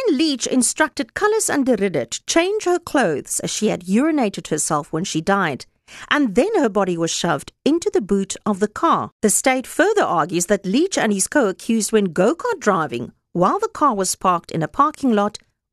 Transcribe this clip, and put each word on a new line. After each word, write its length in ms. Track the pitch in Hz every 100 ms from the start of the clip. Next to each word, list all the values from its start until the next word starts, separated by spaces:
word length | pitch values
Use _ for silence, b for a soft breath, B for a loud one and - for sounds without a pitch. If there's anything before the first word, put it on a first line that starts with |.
| 494
Leach 380 | 262 320 262 -
instructed 680 | 262 233 - 311 - -
Cullis 360 | - 415 440 -
and 160 | 285
de 120 | 254 214
Ridder 280 | 196 156
to 200 | - -
change 400 | - 339 359 427
her 140 | 359 349
clothes 600 | - 294 202 135 - -
as 120 | -
she 160 | - 214
had 180 | 175
urinated 640 | 175 208 311 302 214 185 -
herself 420 | 156 - 151 151
when 140 | 160
she 160 | 190 156
died, 440 | 160 196 170 - - _ _ B B
and 260 | 285 262
then 180 | 185 370
her 140 | 427 240
body 280 | 196 185 170
was 140 | 165
shoved 400 | - 175 151 - _
into 260 | - 339 415
the 80 | 381
boot 340 | 190 202 190 -
of 140 | 214 190
the 80 | 208
car. 440 | - 330 196 107 _
The 80 | 214
state 380 | - 269 262 -
further 360 | - 359 415
argues 440 | - 165 151 175 -
that 180 | 202
Leach 320 | 185 233 381 -
and 160 | 226
his 140 | 196 -
co-accused 640 | 302 208 185 - 226 196
went 220 | 220 190
go-kart 460 | 147 208 339 494 381
driving 540 | 220 185 151 120 - - _
while 260 | 175 190 370
the 80 | 453
car 280 | - 294
was 200 | 202 185
parked 360 | - 190 170 -
in 120 | 165
a 40 | 156
parking 460 | - 294 - 269
lot 240 | 208 208 - _ _ _